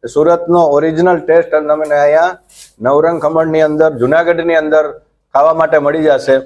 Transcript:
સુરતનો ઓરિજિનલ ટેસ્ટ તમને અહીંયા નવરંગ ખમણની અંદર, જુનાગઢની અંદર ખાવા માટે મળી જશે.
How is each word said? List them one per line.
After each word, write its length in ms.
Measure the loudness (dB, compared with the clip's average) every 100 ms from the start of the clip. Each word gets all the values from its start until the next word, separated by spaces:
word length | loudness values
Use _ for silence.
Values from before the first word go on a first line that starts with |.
| -6
સુરતનો 520 | -2 0 0 0 0
ઓરિજિનલ 580 | 2 2 0 0 0 0
ટેસ્ટ 320 | 2 0 2
તમને 440 | -2 0 -2 0
અહીંયા 440 | 0 2 2 0 -4 _ -20 -20 _
નવરંગ 400 | -2 0 0 -2
ખમણની 400 | -2 -2 -2 0
અંદર, 380 | 0 0 0 0
જુનાગઢની 560 | 0 0 0 -2 0
અંદર 460 | -2 0 0 -2 -8 _ _ _
ખાવા 200 | 0 0
માટે 240 | 0 0 0
મળી 240 | 0 0
જશે. 360 | 0 0 2 -2